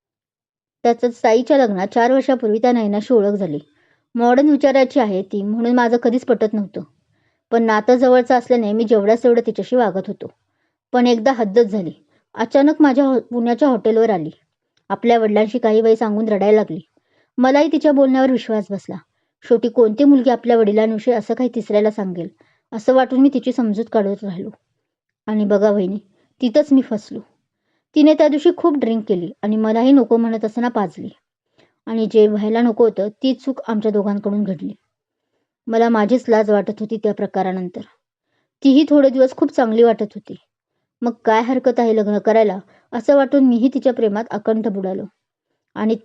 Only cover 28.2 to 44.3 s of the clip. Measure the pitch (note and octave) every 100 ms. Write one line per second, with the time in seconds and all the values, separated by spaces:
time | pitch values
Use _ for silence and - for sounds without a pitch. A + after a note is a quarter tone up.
28.2 | D4+ D4 F4 F4 E4+ C#4+ A#3 A3+ G#3+ F#3
29.2 | E3+ - G#3 G#3+ A3 A3+ B3+ C#4 B3 A#3
30.2 | A#3 A3 A3 A3+ A#3+ A#3 F#3 - G3 -
31.2 | _ _ _ _ _ _ - A3+ A3 A3
32.2 | G#3+ G#3 G#3+ A3+ A#3+ A3 A#3 - G3+ -
33.2 | C4 C4 - C4 - A3 G#3+ G#3 G3+ G3+
34.2 | G#3 G#3 F#3+ F3 F#3+ G#3 _ _ _ _
35.2 | _ _ _ _ - A3+ A#3 A3+ G#3 B3
36.2 | A#3+ A3 G#3+ G#3 G3 G#3+ G#3+ A3 G#3+ G3+
37.2 | G3 G3 F#3+ F#3 F3+ - - _ _ _
38.2 | _ _ _ _ C#4 C4+ D4+ D4 C4+ B3+
39.2 | C4 - C#4+ - A#3 A3 A#3 A3 G#3 G#3
40.2 | - - _ _ _ _ _ - A#3+ A3+
41.2 | - A3 A#3 B3+ B3+ A#3+ A#3 A3 G#3 G#3
42.2 | - A3+ G#3+ F#3+ - _ _ A#3+ A#3 C#4+
43.2 | C4 C#4+ C4 A#3 B3+ C4 B3+ A#3+ A3 G3+
44.2 | A#3+